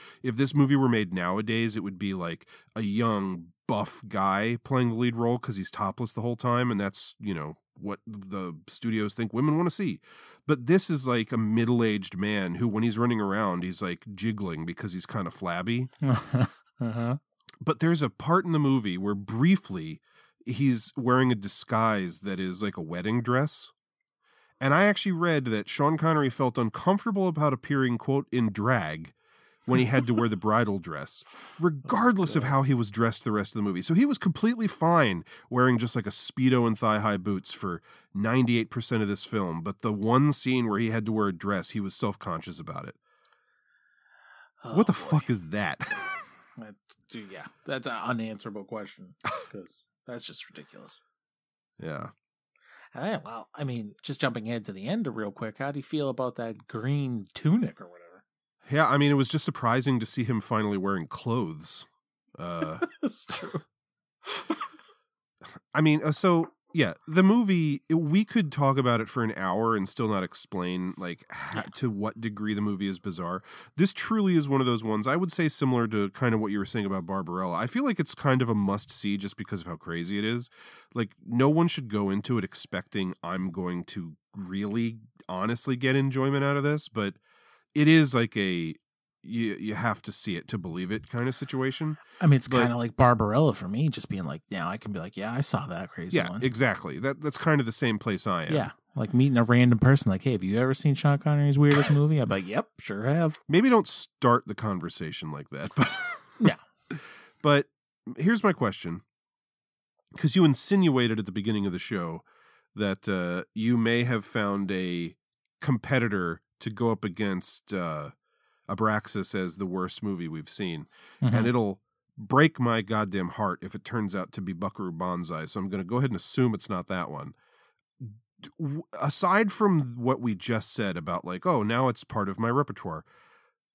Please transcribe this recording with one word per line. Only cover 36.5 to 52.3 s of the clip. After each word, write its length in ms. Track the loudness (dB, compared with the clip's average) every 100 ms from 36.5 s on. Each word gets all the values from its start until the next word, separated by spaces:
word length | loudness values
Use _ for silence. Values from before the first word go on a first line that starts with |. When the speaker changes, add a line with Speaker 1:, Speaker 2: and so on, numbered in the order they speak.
| 6 4
Speaker 1:
and 100 | 2
thigh-high 400 | 2 2 2 0
boots 340 | 0 -2 -4
for 300 | -6 -4 -6 _ -20 _
ninety-eight 560 | -4 2 2 4 2 0
percent 320 | -6 -2 0
of 60 | 0
this 140 | -2
film. 380 | -2 -2 -2 -4
But 160 | -8 -6
the 120 | -4
one 380 | -2 4 6 6
scene 360 | 2 0 0 0
where 100 | 0
he 140 | 0
had 160 | -2 -2
to 40 |
wear 180 | 0 0
a 40 |
dress, 380 | -2 -2 -2 -2
he 80 | -4
was 160 | -4 -2
self-conscious 640 | -4 -4 -6 -8 -8 -14
about 280 | -12 -12 -14
it. 80 | -16 _ _ _ _ _ _ _ _ _ _ _ _ -20 -20 -20 _
Speaker 2:
Oh, 120 | -2 2
Speaker 1:
What 80 | 2
the 60 |
Speaker 2:
boy. 40 | 2
Speaker 1:
fuck 300 | 2 0 2
is 200 | -4 -2
that? 300 | -4 -2 -4
<laughs> 100 | -6 -6 -6 -10 -12 -20 -20 -20
Speaker 2:
That, 180 | -20 -20 _ -20 _
dude, 200 | -16 -16
yeah, 140 | -16 -18 _ -10
that's 200 | -8 -6
an 60 | -6
unanswerable 600 | -4 -4 -4 -8 -12 -12
question. 520 | -10 -12 -12 -18 -20 -12 -8 -8 -10
'Cause 320 | -16 -18 -20 _ _ -16
that's 180 | -10 -10
just 220 | -10 -12
ridiculous. 500 | -14 -20 -20 -20 -20 _ _ _ _ _ _ _ -14
Speaker 1:
Yeah. 280 | -10 -10 -12 -16 _